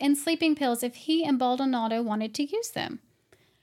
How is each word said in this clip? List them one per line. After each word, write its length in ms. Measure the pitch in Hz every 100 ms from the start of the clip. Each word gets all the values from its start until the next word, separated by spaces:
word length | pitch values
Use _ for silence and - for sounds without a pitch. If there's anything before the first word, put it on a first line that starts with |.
and 160 | 277 285
sleeping 380 | 330 320 330
pills 280 | 294 269 233
if 120 | 247
he 300 | - - 320
and 140 | 320 262
Baldonado 640 | 254 254 269 247 226 226
wanted 320 | 233 214 220
to 100 | 220
use 260 | 285 427 466
them. 300 | - - - - _ _ _ _ _